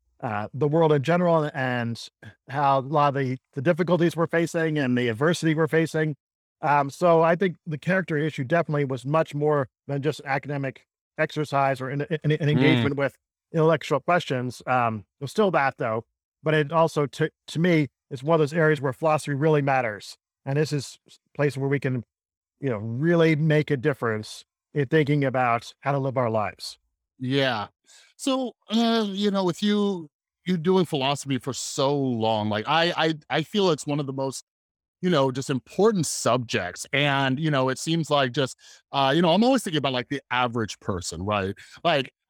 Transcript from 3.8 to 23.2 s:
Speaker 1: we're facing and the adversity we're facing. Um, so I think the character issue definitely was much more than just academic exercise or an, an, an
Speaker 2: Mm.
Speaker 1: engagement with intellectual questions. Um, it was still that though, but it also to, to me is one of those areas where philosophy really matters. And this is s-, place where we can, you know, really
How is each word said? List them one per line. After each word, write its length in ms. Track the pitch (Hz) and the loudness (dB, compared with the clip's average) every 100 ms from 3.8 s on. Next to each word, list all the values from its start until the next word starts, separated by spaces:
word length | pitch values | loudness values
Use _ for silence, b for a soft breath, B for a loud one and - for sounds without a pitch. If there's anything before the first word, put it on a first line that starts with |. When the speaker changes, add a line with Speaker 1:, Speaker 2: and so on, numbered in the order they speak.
| 180 175 170 151 | 2 2 2 0
Speaker 1:
we're 100 | 165 | -2
facing 520 | 165 170 170 160 151 | 0 -2 -2 -2 0
and 200 | 131 123 | 0 0
the 100 | 123 | 0
adversity 460 | 110 151 170 160 | 0 0 2 0
we're 140 | 156 160 | 0 2
facing. 480 | 160 165 160 156 143 _ _ _ _ | 0 0 0 -2 -4 _ _ _ _
Um, 300 | 143 147 143 | 0 2 0
so 320 | - 175 165 | 0 4 6
I 140 | 160 170 | 4 2
think 200 | 190 - - | -2 -4 -8
the 120 | 151 | -6
character 400 | - 190 170 151 | -2 -2 0 -2
issue 240 | 156 - | -2 -4
definitely 420 | 123 170 160 147 | 0 0 0 -2
was 220 | 139 131 127 | -2 -4 -2
much 260 | 160 160 | 0 0
more 360 | 143 147 147 131 _ - | -2 0 0 -2 _ -8
than 160 | 143 | -4
just 180 | 143 135 | -4 -4
academic 600 | 143 139 135 143 135 - _ _ _ - | -4 -4 -4 -6 -6 -8 _ _ _ -4
exercise 640 | 156 151 147 139 139 131 | -4 -2 -2 0 0 0
or 80 | 131 | -4
an, 140 | 143 | -6
an, 160 | 143 156 | -4 -4
an 60 | 147 | 0
Speaker 2:
Mm. 200 | 151 147 | 0 2
Speaker 1:
engagement 460 | 135 143 123 139 139 | 4 4 4 2 0
with 200 | 135 - _ _ _ | -2 -4 _ _ _
intellectual 460 | 165 160 156 - 143 | 0 2 2 0 -2
questions. 600 | - 175 - 127 123 - - | 0 0 0 -4 -4 -8 -2
Um, 380 | 127 117 110 - _ | 0 2 -2 -8 _
it 40 | |
was 60 | 139 | -6
still 220 | - 202 | 0 2
that 240 | 160 135 - | 2 0 -2
though, 260 | 123 113 - _ _ _ | -4 -4 -6 _ _ _
but 100 | 156 | 0
it 200 | 156 147 | 0 2
also 340 | 165 160 156 143 | 2 2 2 -2
to, 240 | - 156 - - | -2 -4 -4 -8
to 120 | 147 | 0
me 280 | 175 160 139 - _ | 2 4 2 -6 _
is 120 | 123 | -8
one 120 | 139 | 0
of 60 | 165 | 2
those 120 | 143 | 2
areas 280 | 170 156 147 | 2 2 2
where 120 | 135 | -2
philosophy 420 | 127 156 151 - | -2 0 0 -2
really 280 | 139 156 151 | 0 2 2
matters. 540 | 139 131 120 101 - - _ _ | 2 0 0 -6 -12 -20 _ _
And 120 | - 139 | -4 -2
this 160 | 147 | -2
is 260 | 147 - - _ | -4 -8 -14 _
s-, 140 | - _ - | -20 _ -2
place 200 | 143 127 | -2 -2
where 120 | 135 | -2
we 100 | 139 | -2
can, 240 | 139 127 - _ _ _ _ _ | -2 -4 -8 _ _ _ _ _
you 100 | 139 | -6
know, 80 | 107 | -4
really 580 | 113 120 160 170 | -6 -2 0 4